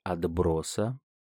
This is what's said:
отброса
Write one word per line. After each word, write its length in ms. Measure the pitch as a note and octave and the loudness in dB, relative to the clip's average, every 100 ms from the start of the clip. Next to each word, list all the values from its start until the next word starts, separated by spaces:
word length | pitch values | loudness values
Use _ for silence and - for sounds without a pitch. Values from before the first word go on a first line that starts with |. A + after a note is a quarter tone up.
отброса 960 | F#2 E2+ E2+ E2+ E2+ D#2+ - - A2 C3 - _ | -4 -2 0 2 2 2 0 -2 -2 -4 -14 _